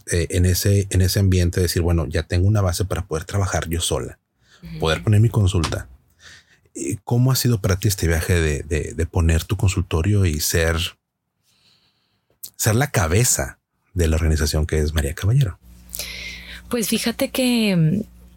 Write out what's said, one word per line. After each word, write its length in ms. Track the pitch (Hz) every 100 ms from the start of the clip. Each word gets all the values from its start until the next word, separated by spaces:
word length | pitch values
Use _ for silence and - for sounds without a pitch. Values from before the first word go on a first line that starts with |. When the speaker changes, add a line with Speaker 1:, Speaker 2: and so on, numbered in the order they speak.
| -
Speaker 1:
eh, 180 | 87 80
en 160 | 92 90
ese, 420 | 90 101 101 98
en 120 | 92
ese 180 | 92 104
ambiente, 400 | 98 92 85 90
de 40 |
decir, 180 | 90 -
"Bueno, 240 | 85 85 76
ya 160 | 78
tengo 240 | - 87 95
una 140 | 107
base 240 | 95 85 92
para 200 | 85 -
poder 200 | 78 -
trabajar 420 | 101 95 82 80
yo 140 | 82
sola, 360 | - 73 60 - _ _ _ _
Speaker 2:
Ujú. 160 | - -
Speaker 1:
poder 240 | 82 78
poner 160 | - 104
mi 80 | 113
consulta"? 640 | 113 98 90 76 - - - _ _ - - _ _ _
¿Y 220 | - - -
cómo 300 | - 120 127
ha 20 | 123
sido 240 | 123 113
para 160 | 104 92
ti 140 | 107
este 180 | - 82
viaje 320 | 82 - 87
de, 240 | 80 71
de, 300 | - 78 69
de 120 | - 82
poner 380 | 90 80 80
tu 140 | - 95
consultorio 680 | 98 95 90 85 85 104 92
y 140 | 76
ser, 380 | - 87 82 82 87 - _ _ _ _ _ _ _ _ _ _ _ _ _ _ - -
ser 200 | - 110
la 160 | 147
cabeza 680 | - 80 90 123 - 67 - _ _ _
de 140 | 92 82
la 80 | 78
organización 500 | 80 78 73 78 76
que 140 | 78
es 140 | 76
María 200 | 78 71
Caballero? 460 | 76 95 127 123 - - - - - - - - - - - -
Speaker 2:
Pues 180 | 247 214
fíjate 420 | 220 - 226 269
que, 440 | - 254 240 214 185
mm, 260 | 156 190 - - -